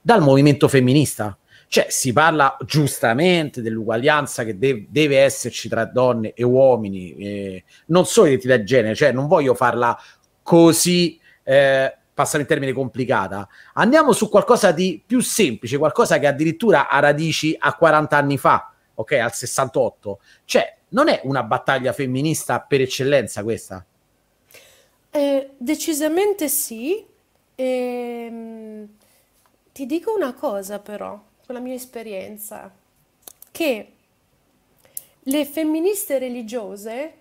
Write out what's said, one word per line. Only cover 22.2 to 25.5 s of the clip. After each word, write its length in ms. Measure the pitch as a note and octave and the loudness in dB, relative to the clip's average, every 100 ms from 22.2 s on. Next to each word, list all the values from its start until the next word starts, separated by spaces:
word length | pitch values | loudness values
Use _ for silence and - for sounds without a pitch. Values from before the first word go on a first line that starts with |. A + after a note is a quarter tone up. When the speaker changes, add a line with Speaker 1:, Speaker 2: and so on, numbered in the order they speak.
| D#3 - - A#2+ | -2 -4 -4 -6
Speaker 1:
per 200 | - C#3 | -2 0
eccellenza 600 | C3 - C3+ C#3+ G#2+ - | 0 -2 0 0 0 -6
questa? 420 | G#2 A2 - F#2+ - _ _ _ _ _ _ - _ _ _ _ _ | -6 -8 -10 -18 -18 _ _ _ _ _ _ -20 _ _ _ _ _
Speaker 2:
Eh, 400 | D4+ C#4+ C#4 C4+ | -2 0 0 -4